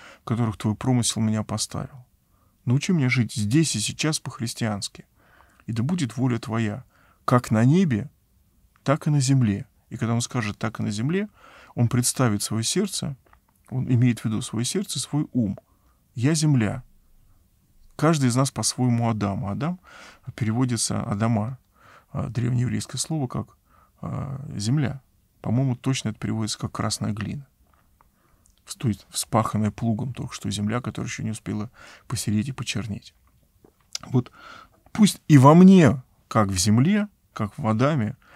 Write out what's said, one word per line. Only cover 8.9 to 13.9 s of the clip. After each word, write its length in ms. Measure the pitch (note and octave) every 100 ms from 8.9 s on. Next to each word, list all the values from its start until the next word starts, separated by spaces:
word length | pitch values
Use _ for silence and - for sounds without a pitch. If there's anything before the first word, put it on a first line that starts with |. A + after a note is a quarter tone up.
| D3 D#3
и 20 |
на 100 | D3
земле». 460 | C3 C3+ A2+ G2+ - _ -
И 80 | A2
когда 160 | A2+
он 80 | A#2
скажет 380 | - B2+ G#2 -
«так 200 | A2+ -
и 40 |
на 80 | A2
земле», 360 | G#2 C3 F#3 G#3 _ - - -
он 140 | - A#2
представит 540 | A#2+ A#2+ - B2 G#2
своё 180 | - A2
сердце, 560 | A2+ F3+ G#3 - - C3+ _ _ _ _ -
он 200 | C3 -